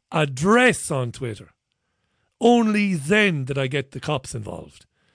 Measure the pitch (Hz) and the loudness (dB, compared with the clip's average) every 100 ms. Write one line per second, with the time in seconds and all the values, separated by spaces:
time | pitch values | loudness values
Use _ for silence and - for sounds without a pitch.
0 | - 160 147 127 180 233 254 175 - 139 | -6 -2 -2 0 2 4 4 2 -4 -4
1 | 123 - 123 104 95 _ _ _ _ _ | -4 -6 -10 -10 -16 _ _ _ _ _
2 | _ _ _ - 226 240 220 208 202 175 | _ _ _ 0 4 4 4 2 0 -2
3 | 139 208 202 151 131 139 131 143 131 127 | 0 2 2 0 -4 -4 -4 -4 -6 -8
4 | - 143 - 123 101 85 - - _ _ | -6 -6 -6 -12 -10 -12 -14 -20 _ _
5 | _ | _